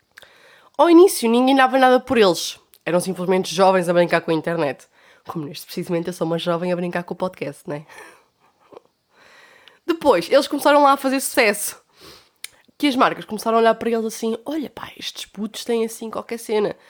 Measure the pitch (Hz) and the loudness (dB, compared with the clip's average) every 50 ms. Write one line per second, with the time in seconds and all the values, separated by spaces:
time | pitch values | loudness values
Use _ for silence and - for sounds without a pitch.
0 | _ _ _ - - _ _ _ _ _ _ _ _ _ _ - 294 339 330 339 | _ _ _ -20 -20 _ _ _ _ _ _ _ _ _ _ 2 4 6 8 8
1 | 370 381 - - 240 226 233 240 254 262 277 269 262 247 247 269 254 254 254 254 | 8 6 4 0 0 0 2 2 2 4 4 4 4 2 4 4 4 4 4 2
2 | 254 - 262 233 202 185 165 - - - - - _ _ _ _ _ 160 160 180 | 0 0 2 2 4 4 2 0 -4 -10 -12 -14 _ _ _ _ _ -2 -2 -2
3 | 175 190 175 180 180 175 185 190 185 - 156 185 196 190 190 185 170 175 175 175 | -2 -4 -6 -4 -2 -2 0 0 -2 -2 0 2 4 4 4 2 0 2 2 2
4 | 175 165 175 170 - 170 160 156 - 170 170 165 151 135 127 - _ _ _ _ | 2 2 0 -2 -2 -2 -2 -2 -2 -4 -4 -2 -2 -4 -4 -6 _ _ _ _
5 | _ _ _ _ _ - - 165 147 139 160 - - - - 190 175 - 175 170 | _ _ _ _ _ -14 -12 -10 -10 -12 -12 -16 -18 -12 -10 -10 -6 -4 -4 -4
6 | 170 185 175 - 165 160 170 165 - 175 170 165 180 180 180 175 180 175 170 175 | -4 -6 -6 -6 -6 -4 -4 -4 -4 -4 -4 -4 -4 -4 -4 -4 -4 -6 -6 -6
7 | 175 - 185 - 185 185 185 - 143 147 143 - _ 175 147 147 156 - - - | -8 -8 -8 -8 -8 -8 -8 -10 -12 -12 -12 -12 _ -12 -12 -12 -12 -16 -20 -20
8 | - - - _ _ _ _ _ _ _ _ _ _ _ - - - _ _ _ | -20 -20 -20 _ _ _ _ _ _ _ _ _ _ _ -20 -20 -20 _ _ _
9 | _ _ _ _ _ _ _ _ _ _ _ _ _ _ _ _ _ - 330 330 | _ _ _ _ _ _ _ _ _ _ _ _ _ _ _ _ _ -6 -6 0
10 | 294 285 208 254 - - 254 277 262 - 302 277 - 294 294 294 285 269 277 277 | 2 2 2 2 2 2 2 2 2 0 -2 0 2 4 4 6 6 4 4 2
11 | - 269 262 269 - - - 285 233 208 208 - - - - - _ _ _ _ | 0 -2 -2 -2 -4 -2 0 2 2 2 0 -2 -6 -10 -12 -14 _ _ _ _
12 | - - - - _ _ _ _ - - _ _ _ _ _ - 285 285 240 262 | -20 -20 -20 -20 _ _ _ _ -20 -20 _ _ _ _ _ -2 -2 0 2 2
13 | 226 160 160 - 170 - 220 202 - 226 226 226 226 226 226 226 220 233 233 226 | 2 2 0 -2 -8 -10 -10 -6 -2 0 2 2 4 2 2 0 -2 -4 -2 -2
14 | 220 220 214 - 226 226 226 226 - 277 294 320 254 - - - - - - - | -4 -6 -6 -6 -6 -6 -6 -6 -8 -8 -8 -8 -8 -8 -12 -14 -16 -16 -16 -14
15 | - - - - - - _ 190 214 214 - - - - 233 226 226 220 226 - | -14 -14 -12 -14 -16 -16 _ -12 -10 -10 -10 -10 -6 -4 -4 -2 -4 -4 -6 -10
16 | 226 220 220 - - - 233 233 - - 214 208 202 - - - _ | -14 -12 -10 -12 -10 -10 -12 -12 -8 -4 -2 -2 -2 -2 -4 -8 _